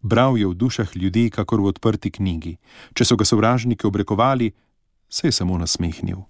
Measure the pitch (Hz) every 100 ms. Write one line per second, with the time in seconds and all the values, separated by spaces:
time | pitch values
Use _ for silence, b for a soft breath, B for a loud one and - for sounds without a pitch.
0 | 104 117 131 123 98 90 123 - 104 92
1 | 95 98 117 - 98 110 98 92 113 107
2 | 101 - 95 82 82 87 B B B -
3 | 117 120 107 110 110 123 120 113 107 101
4 | 101 104 123 135 113 - _ _ _ _
5 | _ - - - 90 90 85 - 87 82
6 | 95 92 95